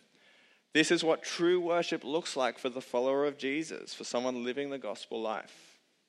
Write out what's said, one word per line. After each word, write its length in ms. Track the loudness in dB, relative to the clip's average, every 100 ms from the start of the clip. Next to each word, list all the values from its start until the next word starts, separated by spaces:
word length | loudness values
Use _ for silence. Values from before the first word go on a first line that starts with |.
| _ _ -20 _ _ _ _
This 180 | 2 4
is 140 | 4
what 180 | 4 0
true 380 | 0 2 4 4
worship 460 | 4 2 2 -2 -2
looks 320 | -4 -2 0
like 200 | 0 0
for 120 | -4
the 100 | -4
follower 460 | -2 0 2 2 2
of 120 | 0
Jesus, 560 | -2 -2 -4 -8 -10
for 120 | -10 -4
someone 400 | -2 0 -2 -4
living 240 | -4 -6
the 80 | -6
gospel 440 | -6 -8 -8 -4
life. 580 | -4 -4 -8 -20 -20 -20 _ _